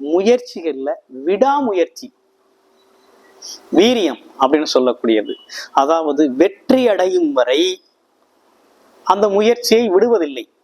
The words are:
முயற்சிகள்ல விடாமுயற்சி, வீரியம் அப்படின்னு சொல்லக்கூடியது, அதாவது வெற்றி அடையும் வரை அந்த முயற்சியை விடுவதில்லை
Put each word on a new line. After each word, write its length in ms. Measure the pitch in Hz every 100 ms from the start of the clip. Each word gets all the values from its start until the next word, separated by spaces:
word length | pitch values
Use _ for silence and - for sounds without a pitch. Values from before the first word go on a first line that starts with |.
முயற்சிகள்ல 880 | 143 175 202 247 - 202 165 135 139 170 _ 131
விடாமுயற்சி, 840 | 147 196 269 285 254 185 165 - - _ _ _ _ _ _ _ _ _ _ _ _ _ - - - 151
வீரியம் 420 | 220 247 160 120 - -
அப்படின்னு 280 | 135 151 151
சொல்லக்கூடியது, 600 | 135 127 117 120 110 - - _ - -
அதாவது 500 | - 139 165 156 143 151 127
வெற்றி 400 | 185 - - 254 240
அடையும் 440 | 190 185 185 156
வரை 280 | 135 123 143 185 185 _ _ _ _ _ _ _ _ _ _ _ _ -
அந்த 200 | 196 208
முயற்சியை 560 | 196 220 240 - 220 233
விடுவதில்லை 580 | 180 233 220 151 127 - _